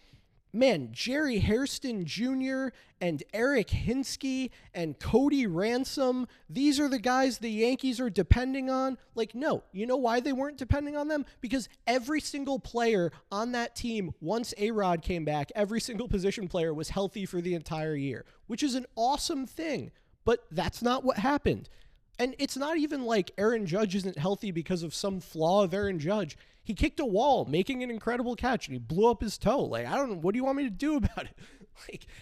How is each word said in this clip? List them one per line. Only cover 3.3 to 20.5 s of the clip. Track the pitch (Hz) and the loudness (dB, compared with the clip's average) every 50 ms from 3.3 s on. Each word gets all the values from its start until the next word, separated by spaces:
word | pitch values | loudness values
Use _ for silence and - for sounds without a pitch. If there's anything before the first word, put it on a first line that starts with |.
| - | -4
Eric | 202 233 269 285 254 190 - | 0 2 2 4 2 2 2
Hinske | - - - - 226 269 269 - - - - 269 262 262 262 240 - - - - _ | 0 -2 0 0 0 0 -2 -4 -6 -6 -4 -4 -2 -2 -4 -4 -8 -12 -20 -16 _
and | 185 170 160 147 - | -6 -6 -6 -6 -6
Cody | - - - 226 269 285 294 277 254 | -4 2 4 4 6 6 4 4 2
Ransom, | 214 165 160 190 220 240 247 269 - - - 269 254 254 254 254 226 - - _ _ | 2 2 0 0 0 0 0 -2 -4 -2 0 0 0 0 0 -4 -6 -8 -20 _ _
these | 151 240 277 294 285 262 | -4 2 4 4 4 4
are | 302 285 | 2 2
the | 254 262 | 2 2
guys | 196 247 254 262 269 269 233 - | 2 2 4 4 4 2 0 -2
the | 208 233 | -4 -4
Yankees | 220 214 220 240 262 247 - 262 247 214 | 0 2 2 2 2 2 0 -2 0 0
are | 262 240 | -2 -2
depending | 180 - 180 - - 233 247 262 269 277 262 262 | 2 0 4 6 4 4 4 -2 -2 -2 -2 0
on." | 262 262 262 269 262 - - _ _ | 0 0 0 0 -2 -4 -10 _ _
Like, | 233 226 226 - | -4 -4 -4 -4
no. | 233 277 320 - - - _ - | -2 0 0 0 0 -2 _ -6
You | 180 208 | -6 -2
know | 240 254 | 0 0
why | 277 254 233 226 247 | 2 2 2 2 2
they | 247 294 269 | 2 0 0
weren't | 247 269 285 302 262 | 0 -2 -4 -4 -8
depending | 269 220 - 285 294 285 294 294 | 0 0 2 2 2 -2 -4 -4
on | 294 294 | -2 0
them? | 311 294 269 - - _ | -2 -2 -2 -4 -10 _
Because | - 240 208 269 220 - - _ _ | -8 -4 -4 -4 -4 -6 -14 _ _
every | - 240 262 233 240 311 302 | 0 0 0 0 0 -2 -2
single | - - - 294 277 269 277 247 | -2 -4 -6 -6 -4 -2 -4 -4
player | - - - 233 233 233 226 196 175 165 - - _ _ - | -4 -6 -4 0 2 2 2 2 2 0 -2 -8 _ _ -6
on | 202 226 240 247 | -4 -4 -2 -2
that | 240 233 233 - | -4 -4 -4 -6
team, | - - 240 226 220 196 165 147 - | -6 -6 -4 -2 -2 -4 -4 -6 -8
once | - 151 202 233 240 - - - | -4 -2 -2 -2 -2 -4 -6 -2
A-Rod | 208 214 233 214 202 180 175 170 | -2 -2 0 0 2 2 2 0
came | - - 190 170 156 | 0 -2 -2 -2 0
back, | 151 147 151 143 - - | 0 0 0 -2 -4 -2
every | 220 208 196 220 226 | -2 -2 0 0 -4
single | - - 240 196 247 233 | -4 -4 -6 -6 -4 -2
position | - 202 175 196 190 - 208 | 0 2 2 0 0 0 -6
player | 175 - 185 165 165 156 | -4 -2 0 0 0 0
was | 151 160 - | -2 -4 -4
healthy | - 190 202 190 - 220 196 | -2 -2 -2 -2 -2 -4 -8
for | 185 - 180 | -4 -4 -4
the | 170 180 180 | -2 -2 -2
entire | 170 151 - 165 160 156 156 156 | -4 -4 -6 -6 -4 -2 -2 -2
year, | 147 139 139 123 - - - - _ _ | -2 -2 -4 -4 -6 -10 -14 -20 _ _
which | - 226 226 - | -10 -4 -2 0
is | 294 233 | 0 0
an | 262 247 - _ | -2 -4 -6 _
awesome | - 226 247 277 294 - - 349 277 269 | 0 2 2 2 2 0 -2 -4 -4 -4
thing. | 226 - - 320 330 285 190 120 82 - _ _ _ _ _ _ | -8 -8 -8 -6 -4 -4 -4 -6 -8 -12 _ _ _ _ _ _
But | - 233 233 - - | 2 2 2 0 -6